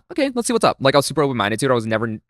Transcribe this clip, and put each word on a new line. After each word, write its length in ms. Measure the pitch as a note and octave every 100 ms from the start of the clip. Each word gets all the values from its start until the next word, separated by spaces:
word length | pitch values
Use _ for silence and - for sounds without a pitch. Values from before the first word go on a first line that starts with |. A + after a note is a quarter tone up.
| -
okay, 180 | F4 C#4
let's 120 | A#3+ A#3
see 60 |
what's 120 | A3+
up. 120 | F3 -
Like, 140 | C3+
I 40 | C#3+
was 80 | C#3
super 160 | C#3+
open-minded 360 | C#3+ B2 G2+ G#2+
to 60 | C#3
it. 40 |
I 40 |
was 120 | B2 A2
never 200 | A2 A2+
n-, 140 | G#2+ -